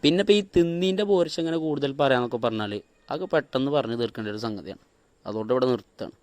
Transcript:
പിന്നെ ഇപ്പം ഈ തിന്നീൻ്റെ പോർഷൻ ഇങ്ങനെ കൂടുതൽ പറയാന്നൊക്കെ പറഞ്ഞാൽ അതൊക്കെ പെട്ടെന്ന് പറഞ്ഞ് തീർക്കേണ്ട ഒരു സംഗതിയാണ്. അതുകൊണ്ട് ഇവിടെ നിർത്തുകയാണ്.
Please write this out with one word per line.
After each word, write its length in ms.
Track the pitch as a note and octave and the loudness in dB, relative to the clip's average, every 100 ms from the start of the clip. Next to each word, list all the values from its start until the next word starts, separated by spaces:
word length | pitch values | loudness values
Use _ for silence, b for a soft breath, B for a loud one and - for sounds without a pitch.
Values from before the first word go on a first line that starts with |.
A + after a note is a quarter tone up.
പിന്നെ 180 | D3 F3 | 2 2
ഇപ്പം 120 | G3+ G#3 | 4 4
ഈ 60 | G3 F3+ | 4 2
തിന്നീൻ്റെ 480 | E3+ E3+ F#3 F#3+ G#3 | 2 2 0 0 2
പോർഷൻ 300 | G3 E3 - | 2 2 -2
ഇങ്ങനെ 160 | E3 E3 | -2 -2
കൂടുതൽ 280 | D#3 C#3+ C#3 C#3 | -2 -2 -4 0
പറയാന്നൊക്കെ 380 | C#3 B2+ B2 A#2+ | 4 4 2 -2
പറഞ്ഞാൽ 300 | A#2+ A2 G#2+ G#2 - _ _ | -2 -2 -4 -6 -10 _ _
അതൊക്കെ 180 | D3+ F3+ | -8 -2
പെട്ടെന്ന് 380 | D#3+ C3+ C3 C3+ | -2 0 -2 0
പറഞ്ഞ് 240 | D3 B2 A#2 | 0 -2 -4
തീർക്കേണ്ട 280 | A#2 A2+ G#2+ | -4 -4 -8
ഒരു 80 | G#2 A2+ | -6 -6
സംഗതിയാണ്. 380 | G#2 D2+ F#2 _ _ _ _ - | -8 -12 -16 _ _ _ _ -10
അതുകൊണ്ട് 260 | G#2+ A2 | -8 -2
ഇവിടെ 140 | B2+ B2+ | 0 2
നിർത്തുകയാണ്. 440 | A#2+ - _ G2+ - | 0 -4 _ -14 -14